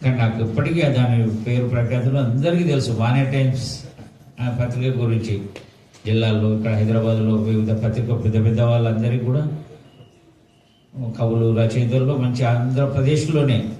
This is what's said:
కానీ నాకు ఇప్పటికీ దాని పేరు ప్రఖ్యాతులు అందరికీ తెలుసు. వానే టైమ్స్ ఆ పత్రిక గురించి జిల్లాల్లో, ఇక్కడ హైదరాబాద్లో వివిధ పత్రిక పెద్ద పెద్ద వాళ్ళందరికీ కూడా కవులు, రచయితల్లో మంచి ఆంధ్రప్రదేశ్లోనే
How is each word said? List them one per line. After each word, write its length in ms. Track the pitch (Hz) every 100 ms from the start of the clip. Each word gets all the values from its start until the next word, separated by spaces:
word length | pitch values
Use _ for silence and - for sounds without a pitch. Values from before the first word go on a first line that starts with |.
కానీ 160 | 131 123
నాకు 260 | 113 107
ఇప్పటికీ 380 | 110 120 143 165
దాని 640 | 139 123 120 117 110 104
పేరు 240 | 120 123 120
ప్రఖ్యాతులు 500 | 120 117 127 123 139
అందరికీ 460 | 117 127 160 175
తెలుసు. 280 | 170 139 120
వానే 320 | 107 117 135
టైమ్స్ 600 | 131 139 131 - - - - - - - - -
ఆ 20 | 123 120
పత్రిక 280 | 123 123 131 117
గురించి 320 | 117 110 98 98 98 - - - - - 107
జిల్లాల్లో, 420 | 110 113 107 107 110
ఇక్కడ 160 | 110 107
హైదరాబాద్లో 560 | 110 113 110 110 110 107 107
వివిధ 240 | 110 107 110
పత్రిక 240 | 113 117 117 113
పెద్ద 120 | 110 110 107
పెద్ద 140 | 110 120
వాళ్ళందరికీ 540 | 117 113 110 120 123 120
కూడా 140 | 135 156 - - - - - - _ _ _ _ _ _ _ _ 135 120 110
కవులు, 280 | 113 113 113 110
రచయితల్లో 540 | 113 127 120 131 131 139
మంచి 180 | 123 - 123
ఆంధ్రప్రదేశ్లోనే 1080 | 120 123 131 139 - 135 151 - 151 135 110 -